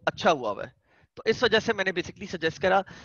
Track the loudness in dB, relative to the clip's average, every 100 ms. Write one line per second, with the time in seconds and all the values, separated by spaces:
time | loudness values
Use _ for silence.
0 | -6 0 2 2 0 -4 -8 -14 _ _
1 | _ -8 -2 0 2 2 2 -2 -2 -4
2 | -6 -8 -10 -4 -4 0 2 2 0 -8